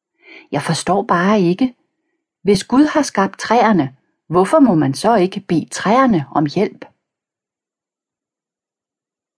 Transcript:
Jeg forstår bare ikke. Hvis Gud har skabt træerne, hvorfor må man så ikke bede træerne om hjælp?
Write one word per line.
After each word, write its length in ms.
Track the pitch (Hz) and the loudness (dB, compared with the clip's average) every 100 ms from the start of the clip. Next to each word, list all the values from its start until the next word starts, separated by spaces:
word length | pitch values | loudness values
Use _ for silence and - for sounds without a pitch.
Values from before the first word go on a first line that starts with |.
| _ _ _ - - | _ _ _ -20 -10
Jeg 100 | 143 | -8
forstår 400 | - 160 - 196 | -4 -6 -2 -2
bare 380 | 208 175 185 214 | 0 0 2 2
ikke. 360 | 175 185 254 - _ _ _ _ _ _ | 2 0 -2 -6 _ _ _ _ _ _
Hvis 220 | 175 196 | 0 0
Gud 200 | - 254 | 0 0
har 180 | 302 311 | 2 0
skabt 360 | 277 - 196 - | -2 -2 -2 -4
træerne, 580 | - 233 214 190 131 - _ _ - | -2 2 2 2 0 -6 _ _ -4
hvorfor 340 | 165 190 320 | 0 2 4
må 140 | 262 | 4
man 200 | 165 139 | 2 0
så 200 | 139 202 | -2 0
ikke 260 | 233 180 196 | 0 0 -4
bede 280 | - 160 - | -4 -4 -4
træerne 580 | - 180 240 262 185 135 | -6 -2 2 2 0 -2
om 160 | - 151 | -2 -2
hjælp? 380 | 170 214 - - _ _ _ _ _ _ _ _ _ _ _ _ _ _ _ _ _ _ _ _ _ _ _ _ | -2 -4 -6 -20 _ _ _ _ _ _ _ _ _ _ _ _ _ _ _ _ _ _ _ _ _ _ _ _